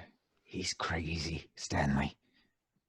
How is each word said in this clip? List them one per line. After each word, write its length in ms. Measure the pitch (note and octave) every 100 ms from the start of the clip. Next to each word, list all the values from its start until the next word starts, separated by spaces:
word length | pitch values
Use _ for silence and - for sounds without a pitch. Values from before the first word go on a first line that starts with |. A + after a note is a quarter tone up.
| F2 _ _ _
he's 320 | _ - F2+
crazy, 720 | - - E2+ D#2+ E2 D#2 E2 - -
Stanley. 600 | - - C#2+ C#2 D2 - _ _ _ _ _ _